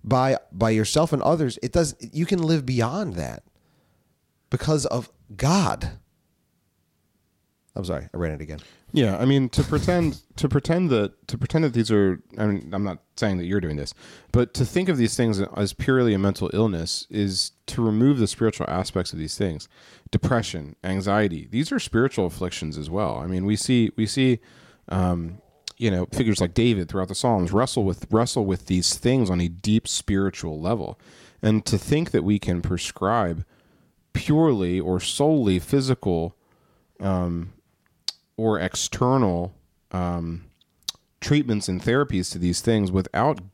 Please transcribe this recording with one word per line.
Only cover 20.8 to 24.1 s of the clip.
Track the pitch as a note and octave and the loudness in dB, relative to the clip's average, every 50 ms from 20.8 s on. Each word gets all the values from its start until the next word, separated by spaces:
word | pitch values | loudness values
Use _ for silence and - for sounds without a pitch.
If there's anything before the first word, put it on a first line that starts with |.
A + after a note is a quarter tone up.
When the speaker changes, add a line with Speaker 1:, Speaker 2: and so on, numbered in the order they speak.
| - | -6
Speaker 2:
anxiety, | F#2 F#2+ G2 F#2+ G2+ G2 G#2+ G#2+ G2 E2 D2+ - - | -4 -2 -2 0 2 2 2 2 2 0 -4 -10 -4
these | G2+ A#2 D#3 - | -4 -4 -2 -2
are | - D#3 | -4 -6
spiritual | - - - A2+ B2 C#3 - - F#2+ | -6 -2 0 2 2 2 0 0 -2
afflictions | F2 - - F#2 F2 - - E2+ D#2 D2 D#2 | -2 -2 -4 -6 -6 -6 -6 -8 -8 -6 -8
as | D2 D#2 | -8 -6
well. | E2+ G2+ G#2 D#2 G#1 A#1 | -4 -2 -2 -2 -2 -4
I | C#2+ | -6
mean, | F2 F#2 F#2 F#2 | -4 -4 -2 0
we | G2+ G#2+ | 0 0
see, | G#2 - - B2+ A#2+ A2 G#2 - | 0 0 2 4 4 4 2 0
we | - A2 | -2 -4
see, | G#2 | -2